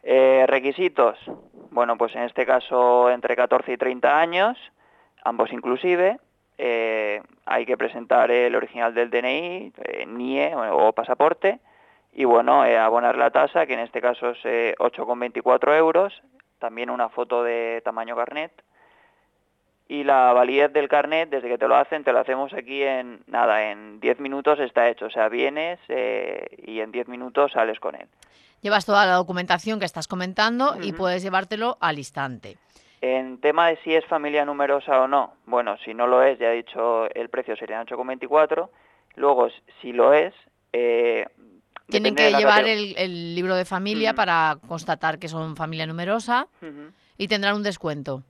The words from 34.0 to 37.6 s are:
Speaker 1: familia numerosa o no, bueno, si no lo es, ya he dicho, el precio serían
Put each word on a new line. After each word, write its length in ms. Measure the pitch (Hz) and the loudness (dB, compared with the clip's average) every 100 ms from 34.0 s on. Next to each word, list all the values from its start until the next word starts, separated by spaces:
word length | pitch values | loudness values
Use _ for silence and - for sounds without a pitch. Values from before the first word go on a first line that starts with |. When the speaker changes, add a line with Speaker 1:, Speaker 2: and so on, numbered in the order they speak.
| 156 | 0
Speaker 1:
familia 380 | 160 147 147 | -4 -2 -2
numerosa 560 | 143 143 143 139 147 135 | -2 -2 -2 -2 2 2
o 80 | 131 | 2
no, 260 | 143 123 _ | 0 -2 _
bueno, 320 | - 123 117 101 | -4 -2 -2 -6
si 140 | - | -10
no 140 | 113 123 | -2 2
lo 160 | 127 | 4
es, 160 | 131 120 | 4 2
ya 140 | 117 | 0
he 20 | |
dicho, 580 | 117 117 - 117 113 113 | -2 -6 -4 -2 0 -2
el 160 | - 120 | -6 -8
precio 280 | - 123 | -8 -8
serían 240 | 107 | -10